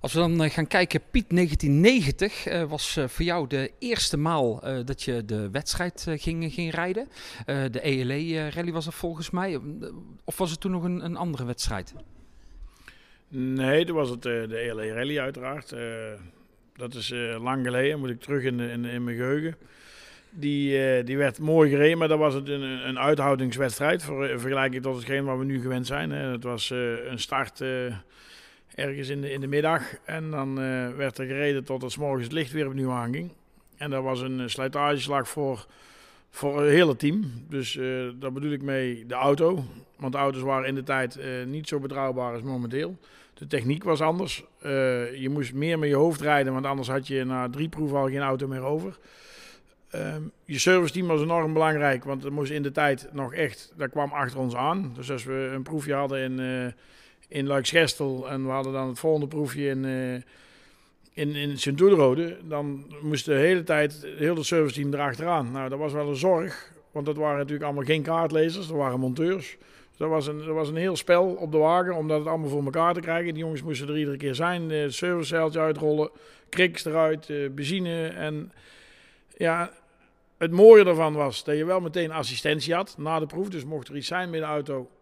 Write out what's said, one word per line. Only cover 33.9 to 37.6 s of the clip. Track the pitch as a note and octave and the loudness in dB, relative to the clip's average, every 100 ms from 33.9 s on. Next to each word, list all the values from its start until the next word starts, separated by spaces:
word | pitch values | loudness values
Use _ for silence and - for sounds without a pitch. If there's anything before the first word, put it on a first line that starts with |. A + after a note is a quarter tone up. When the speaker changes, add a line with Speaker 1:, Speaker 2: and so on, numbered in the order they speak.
Speaker 2:
dat | C3+ | -4
was | C3 C3 | -2 -2
een, | C3 C3 | -4 -4
eh, | B2 | -4
slijtageslag | A2 C3 C#3+ D3 D3 C3 C#3+ A#2+ | -4 -4 0 0 0 0 -2 -2
voor, | - C#3 A#2+ - - - - - - _ | -4 -4 -4 -8 -20 -20 -20 -20 -20 _
voor | - C#3+ C#3+ | -6 -2 2
het | D3 | 6
hele | D3+ F3 B2 | 8 6 4
team. | D3 F#3+ F3+ A#2 - | 2 2 -2 -6 -8
Dus, | C#3 | -6